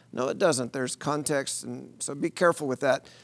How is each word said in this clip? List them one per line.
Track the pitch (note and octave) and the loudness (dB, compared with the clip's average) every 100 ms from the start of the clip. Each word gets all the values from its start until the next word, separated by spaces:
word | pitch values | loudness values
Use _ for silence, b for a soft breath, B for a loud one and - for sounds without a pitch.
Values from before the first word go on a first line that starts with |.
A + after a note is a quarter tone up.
| b | b
No, | - C3 | -4 -2
it | - | 2
doesn't. | F3+ C3 A#2 | 4 4 0
There's | C3+ B2 - | -2 -4 -2
context, | C#3+ D3 D3+ C#3+ C3 - B2 | -2 0 0 0 -2 -8 -8
and | B2 C3+ - | -10 -12 -12
so | - C#3+ | -10 -4
be | D#3+ | -4
careful | - F3 E3 C#3+ | 4 4 4 -2
with | B2+ | 0
that. | C#3+ A#2+ - B | 2 2 -2 B